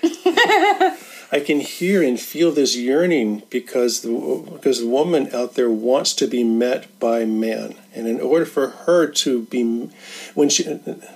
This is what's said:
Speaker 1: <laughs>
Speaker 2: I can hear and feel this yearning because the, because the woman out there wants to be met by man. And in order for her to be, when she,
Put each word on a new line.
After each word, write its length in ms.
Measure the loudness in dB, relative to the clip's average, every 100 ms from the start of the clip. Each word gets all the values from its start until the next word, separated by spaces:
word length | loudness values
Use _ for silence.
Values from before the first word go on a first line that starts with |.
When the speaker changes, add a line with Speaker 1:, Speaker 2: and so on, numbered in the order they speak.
Speaker 1:
<laughs> 920 | -4 0 0 2 4 4 4 4 2 0 -14 -20 -4
Speaker 2:
I 80 | -4
can 180 | 0 -2
hear 400 | -2 -4 0 2
and 160 | 2 0
feel 320 | -4 0 2
this 240 | 4 2 0
yearning 680 | 0 2 4 2 0 -2 -6
because 520 | -8 -4 0 0 -2
the, 80 | -4 -4 -2 -6 -6
because 260 | -4 0 0
the 60 | 0
woman 420 | 0 2 0 -2
out 200 | -4 -6
there 140 | -2 0
wants 440 | 0 2 0 0
to 140 | -2 -2
be 160 | 0
met 540 | 2 2 2 -2 -6 -4
by 240 | -2 0
man. 500 | 0 -2 -2 -4 -8 -14 -18
And 120 | -8 -4
in 140 | -4
order 260 | 2 2 2
for 220 | -2 -4
her 400 | -4 2 2 2
to 340 | 0 -2 -2 -2
be, 440 | -2 0 -2 -6 -14 -20 -18 -12
when 140 | 0 2
she, 140 | 2 -2 -6 -10 -12 -14